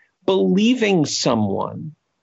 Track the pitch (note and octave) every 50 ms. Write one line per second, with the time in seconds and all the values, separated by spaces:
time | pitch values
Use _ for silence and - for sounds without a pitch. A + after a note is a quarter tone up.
0 | _ _ _ _ _ - F#3+ F#3+ G3 F#3 F#3 F#3+ G#3+ A#3 B3+ A#3+ A3 G3+ G3 F3
1 | D3 - - - - D#3 A#2+ A2+ G#2+ G2+ G2 G2 G2 - - - - D#3 D3+ _
2 | _ _ _ _